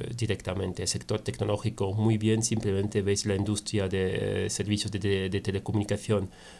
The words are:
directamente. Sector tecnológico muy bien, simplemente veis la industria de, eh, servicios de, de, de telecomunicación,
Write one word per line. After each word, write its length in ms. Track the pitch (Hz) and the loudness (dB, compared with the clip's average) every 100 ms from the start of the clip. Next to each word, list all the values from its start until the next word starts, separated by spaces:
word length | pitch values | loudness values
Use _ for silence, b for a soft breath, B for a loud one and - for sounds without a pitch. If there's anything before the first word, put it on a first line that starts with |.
| - 120 | -6 -4
directamente. 720 | 107 98 - 92 92 90 92 | -2 -2 -4 -4 -4 -4 -4
Sector 360 | - - 107 | -4 -2 -4
tecnológico 720 | - 117 104 104 113 - 98 | -2 -2 0 0 0 -2 -2
muy 260 | 104 110 110 | 2 4 4
bien, 260 | 107 110 | 4 2
simplemente 580 | 113 107 104 98 101 104 | 2 0 0 0 0 0
veis 240 | 98 98 104 | 2 2 2
la 80 | |
industria 540 | 98 98 104 - 107 95 | 2 2 -2 0 0 0
de, 560 | 95 95 101 101 98 98 | 2 0 0 0 0 -2
eh, 40 | |
servicios 420 | - 101 104 104 | -2 0 0 0
de, 80 | 101 | -2
de, 280 | 101 98 95 | 0 2 0
de 120 | 98 | -2
telecomunicación, 920 | - 95 - 107 101 101 - 107 95 B B B | 0 -2 0 0 2 0 2 0 0 B B B